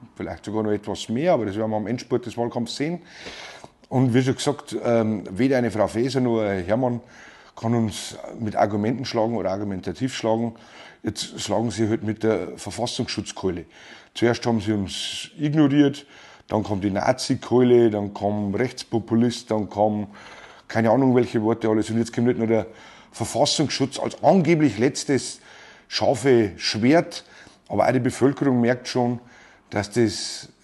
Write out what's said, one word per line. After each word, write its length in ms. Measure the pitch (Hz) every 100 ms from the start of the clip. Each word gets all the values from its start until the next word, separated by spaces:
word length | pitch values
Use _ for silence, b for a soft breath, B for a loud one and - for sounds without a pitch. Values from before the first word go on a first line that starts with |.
| 120 -
vielleicht 300 | 85 90 -
sogar 180 | 107
noch 80 | 107
etwas 380 | 104 104 95 -
mehr, 240 | 113 170
aber 120 | 160 104
das 120 | 98
werden 140 | 110
wir 40 | 107
am 120 | 101
Endspurt 380 | 127 - 120 117
des 120 | 104
Wahlkampfs 400 | 117 123 113 -
sehen. 240 | 147 175 B B B B B B B _ -
Und 240 | 127 131
wie 80 | 117
schon 140 | 131 131
gesagt, 420 | - 139 - 107
ähm, 440 | 120 117 110 107 -
weder 280 | 92 131 131
eine 140 | 120
Frau 160 | 104 95
Faeser 340 | 110 127 131
noch 180 | 123 113
ein 240 | 104 98
Herrmann 380 | 87 110 127 120 B B B B B -
kann 140 | 113
uns 420 | 120 110 - - - - -
mit 160 | 110 -
Argumenten 480 | 110 104 107 113
schlagen 320 | 131 117 110 117
oder 160 | 92
argumentativ 640 | 98 104 95 98 87 131 -
schlagen. 400 | 113 110 117 117 B B B B
Jetzt 380 | - - - -
schlagen 280 | - 101 117
sie 200 | 98 113
halt 140 | 113
mit 200 | 104 107
der 340 | 110 104 82 65
Verfassungsschutzkeule. 1080 | - - 117 - 120 - 98 - 95 87 82 B B B B
Zuerst 320 | - 120 117 123
haben 160 | 113
sie 100 | 98
uns 600 | 107 92 - - - - -
ignoriert, 680 | 151 151 143 143 143 139 B B B B -
dann 160 | 107
kam 160 | 101 104
die 120 | 101
Nazi-Keule, 960 | 95 - 127 - 127 - 120 123 120 117
dann 240 | 104 101
kam 420 | 101 101 104 104 98
Rechtspopulist, 960 | 127 - - 117 - 113 120 113 -
dann 180 | 110 95
kam 380 | 101 107 104 101 B B B B B -
keine 220 | 113 113
Ahnung 220 | 117 131
welche 300 | 123 117 120
Worte 240 | 107 113 113
alles. 220 | 110 101
Und 80 | 113
jetzt 160 | 113
kommt 140 | - 120
nicht 100 | 123
nur 100 | 110
der 200 | 113 101 B B B B
Verfassungsschutz 880 | - 117 113 117 - 147 - 135 -
als 240 | 117 -
angeblich 540 | 120 190 156 165 151 101
letztes 640 | 127 - - 131 - - B B B B B
scharfe 640 | - 104 131 131 120 104 82
Schwert, 680 | - 110 117 160 - - B B B B -
aber 160 | 104 107
auch 60 |
die 80 | 127
Bevölkerung 600 | 123 - 131 139 143 123
merkt 260 | 117 123 -
schon, 320 | 131 120 120 b b b b _
dass 200 | 104 101
das 560 | 123 110 107 - - - _